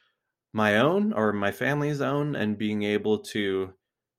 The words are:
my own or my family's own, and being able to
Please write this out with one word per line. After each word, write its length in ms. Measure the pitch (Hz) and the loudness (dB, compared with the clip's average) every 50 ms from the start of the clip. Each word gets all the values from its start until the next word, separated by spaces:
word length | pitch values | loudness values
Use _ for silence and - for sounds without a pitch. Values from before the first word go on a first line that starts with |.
| _ _ _ _ _ _ _ _ _ _ - | _ _ _ _ _ _ _ _ _ _ -2
my 220 | 110 107 104 104 107 | 2 2 4 4 4
own 340 | 127 151 180 202 208 214 - | 4 4 2 2 0 0 0
or 180 | 107 107 107 | 0 0 0
my 180 | 101 101 101 101 | 0 0 -2 -2
family's 500 | 98 - 127 131 147 147 147 147 151 139 | -2 -2 -2 -2 0 0 -2 -2 -2 -2
own, 340 | 135 131 143 147 147 147 135 | -2 -2 -2 -2 -2 -2 -2
and 220 | - 107 107 104 101 | -2 -2 -2 -2 -2
being 240 | 107 107 107 104 | -2 -2 -2 -2
able 380 | 104 104 104 104 - 107 107 101 | 0 0 0 0 2 0 0 0
to 520 | - - - 110 101 98 95 95 95 92 - _ _ _ _ _ _ _ _ | -2 -6 -4 -2 -2 0 0 -2 -2 -4 -8 _ _ _ _ _ _ _ _